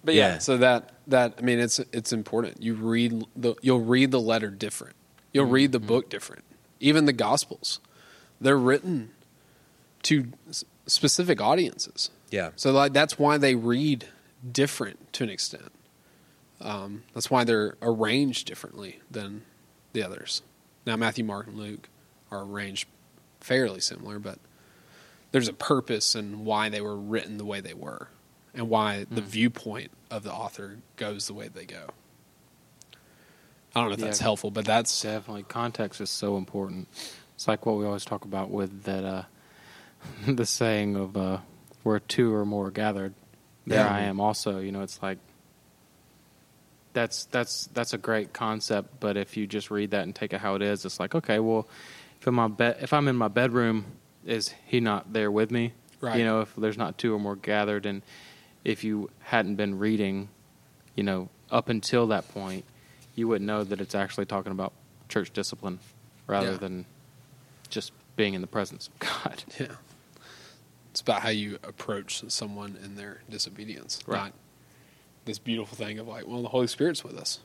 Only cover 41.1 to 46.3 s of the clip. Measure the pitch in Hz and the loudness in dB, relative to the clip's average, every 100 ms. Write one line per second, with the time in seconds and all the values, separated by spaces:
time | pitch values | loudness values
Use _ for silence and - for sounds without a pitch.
41.1 | 98 95 92 - - - - 113 107 - | -2 -2 -2 -6 -20 -20 -4 0 0 0
42.1 | - 120 107 104 104 98 95 107 98 95 | 2 4 4 0 -2 -2 0 -2 0 -6
43.1 | 95 - - _ _ - 110 104 101 101 | -8 -20 -20 _ _ 0 4 4 2 0
44.1 | 98 107 107 - 95 95 98 98 - 98 | 0 0 0 -2 -4 -4 -6 -8 -6 -6
45.1 | 95 - _ _ _ _ _ _ _ _ | -6 -12 _ _ _ _ _ _ _ _
46.1 | _ _ | _ _